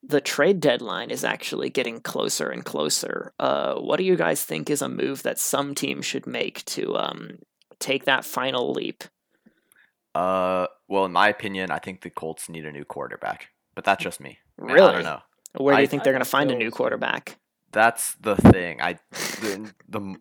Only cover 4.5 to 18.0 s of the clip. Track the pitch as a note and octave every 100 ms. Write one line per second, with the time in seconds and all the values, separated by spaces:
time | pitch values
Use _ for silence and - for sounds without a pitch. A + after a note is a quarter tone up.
4.5 | D#3+ D3+ D3 C3+ C3 C3 C3+ B2+ B2+ -
5.5 | C3+ C#3+ C#3 C#3 C#3 C#3 - - B2 -
6.5 | - - - - - - - - - -
7.5 | _ _ - - C3+ - - - - B2+
8.5 | B2+ B2 - - - - _ _ _ _
9.5 | _ _ _ _ _ _ - F2+ F#2+ F#2
10.5 | F#2 F2+ _ _ G2 F#2+ F2 G#2 G#2 G#2+
11.5 | F#2+ F#2 D2+ - F#2 F2+ - D#2+ D#2+ -
12.5 | E2 D#2 D2 C#2+ C#2 C2+ - - - -
13.5 | _ _ - F#2+ G2 - - C#2 - _
14.5 | - - D3+ F#3+ - E2 D2 _ _ -
15.5 | - C3+ C#3 C3+ C#3+ C3 C3 B2+ C3+ C#3
16.5 | B2 A2+ A2+ B2+ A#2+ A#2 - - - _
17.5 | _ _ G#2+ A2+ -